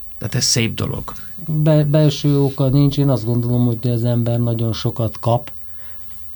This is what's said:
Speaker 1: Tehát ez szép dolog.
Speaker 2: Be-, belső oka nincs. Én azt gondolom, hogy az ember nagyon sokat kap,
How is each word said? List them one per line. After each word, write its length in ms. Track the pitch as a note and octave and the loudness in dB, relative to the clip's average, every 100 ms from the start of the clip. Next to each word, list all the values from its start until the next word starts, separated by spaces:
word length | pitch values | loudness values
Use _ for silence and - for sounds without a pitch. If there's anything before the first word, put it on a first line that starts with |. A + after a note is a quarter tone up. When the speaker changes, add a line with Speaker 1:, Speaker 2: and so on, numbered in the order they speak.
| - - | -20 -12
Speaker 1:
Tehát 180 | A2 B2+ | -6 -4
ez 80 | |
szép 300 | - B2+ A2+ F#2+ | 0 0 -2 -2
dolog. 380 | G2+ - - - - - - | -6 -8 -12 -16 -20 -14 -6
Speaker 2:
Be-, 360 | D#3 D3+ D3+ D3 | 0 4 4 4
belső 540 | D#3 D3+ - D3 C#3+ | 4 2 2 0 2
oka 280 | C#3 C3+ C3+ | 0 0 0
nincs. 280 | C#3+ C#3+ C#3+ | 2 2 2
Én 120 | C#3+ | 0
azt 160 | A#2+ A2 | 0 0
gondolom, 400 | A#2+ A#2+ B2 B2 | -2 0 2 0
hogy 220 | A2+ B2 | 0 -2
az 160 | A#2 | 0
ember 360 | A#2+ A#2+ A#2 A#2+ | 0 0 0 0
nagyon 340 | A#2+ A2+ A2+ | 0 -2 -2
sokat 460 | G#2 A#2 - A2 - | -2 -4 -2 -4 -4
kap, 320 | A#2 A#2+ - - - - - - - - - | 0 0 -2 -20 -20 -20 -20 -20 -20 -20 -20